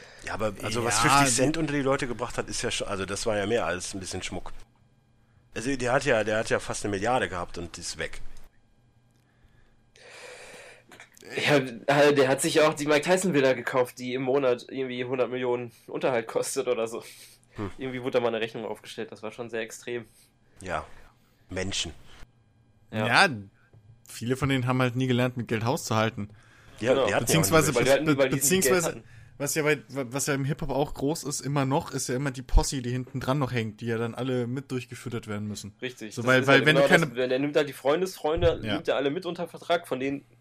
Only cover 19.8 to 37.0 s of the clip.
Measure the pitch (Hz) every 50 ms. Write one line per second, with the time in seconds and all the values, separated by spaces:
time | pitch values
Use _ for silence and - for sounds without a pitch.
19.8 | - 123 120 120 110 - _ _ _ _ _ _ _ _ _ - 92 90 82 78
20.8 | 73 - - - - - _ _ _ _ _ _ _ - 90 92 95 98 98 -
21.8 | - 85 80 - - - - - - - _ _ _ _ _ _ _ _ _ _
22.8 | _ - 113 110 107 113 123 156 196 180 127 101 98 98 _ _ _ _ - -
23.8 | _ - - - _ - - - 110 120 131 - 147 135 135 131 123 127 127 127
24.8 | 127 123 117 131 131 127 123 120 123 127 123 123 110 - 117 110 110 117 151 170
25.8 | - - 113 110 110 110 - 104 101 - - - - - - - - - - -
26.8 | 110 123 131 139 123 101 101 143 120 - 156 160 156 - 165 160 151 156 143 120
27.8 | 120 127 139 135 156 160 147 139 135 131 151 135 - - 180 190 135 - 190 180
28.8 | 165 151 - 117 - - - - - - - - 143 147 - 160 147 151 151 139
29.8 | - - 127 139 131 113 127 139 - 156 139 135 135 139 156 - - - 123 135
30.8 | 151 - - - 135 139 165 - - 143 147 - - 135 143 143 135 131 139 -
31.8 | - - - 135 - - 123 127 147 139 123 135 127 - - 160 151 - 147 135
32.8 | 120 120 127 127 127 - - 127 - 127 135 151 135 120 127 117 110 110 104 -
33.8 | 117 117 113 113 117 117 113 - 127 131 127 123 120 117 123 139 135 - 131 127
34.8 | 120 - 120 - - 120 120 113 - 107 107 104 104 107 101 - - 101 - -
35.8 | 131 123 - - 110 104 - 123 117 127 131 127 135 139 135 135 127 151 151 139
36.8 | 139 139 190 165